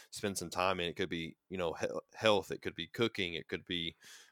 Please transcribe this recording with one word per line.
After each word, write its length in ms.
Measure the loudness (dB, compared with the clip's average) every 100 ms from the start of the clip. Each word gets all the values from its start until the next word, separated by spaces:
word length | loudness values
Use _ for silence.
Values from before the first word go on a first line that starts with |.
| -16
spend 260 | -4 -2 -2
some 140 | -4
time 300 | 2 2 4
in. 80 | 0
It 80 | 0
could 140 | -2
be, 260 | -2 -4 -8 _
you 100 | -2
know, 160 | -2
he-, 120 | 0 -2 -2 -8
health, 360 | 2 6 6 4
it 100 | -4
could 140 | -4
be 140 | -6 -6
cooking, 460 | 0 0 0 -2
it 120 | -4 -6
could 180 | -8 -4
be, 280 | -2 -2 -8 -18 -20 -20